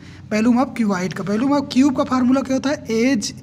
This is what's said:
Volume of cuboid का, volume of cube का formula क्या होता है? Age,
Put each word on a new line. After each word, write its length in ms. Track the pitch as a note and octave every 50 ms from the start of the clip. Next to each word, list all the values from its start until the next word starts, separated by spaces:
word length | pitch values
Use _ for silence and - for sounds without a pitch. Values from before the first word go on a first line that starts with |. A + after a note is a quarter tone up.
| - - - - - - G#3
Volume 280 | G#3+ A3 B3 A#3 B3 C#4
of 60 | C#4 -
cuboid 360 | - A3+ G3+ G3 F3+ F#3 F3+ -
का, 100 | G3 F3
volume 340 | F#3+ G#3 A3+ C4+ C4+ C#4+
of 80 | C#4+ C#4 C#4+ -
cube 240 | B3+ C#4 D4 B3+
का 60 | D4+ C#4
formula 380 | - C4 B3+ B3+ A#3+ C4 C#4
क्या 140 | - - C4
होता 140 | C4 - C4+
है? 160 | D4+ D4 - - A3+ A3
Age, 320 | A#3+ C4 C#4 G#3 - - - -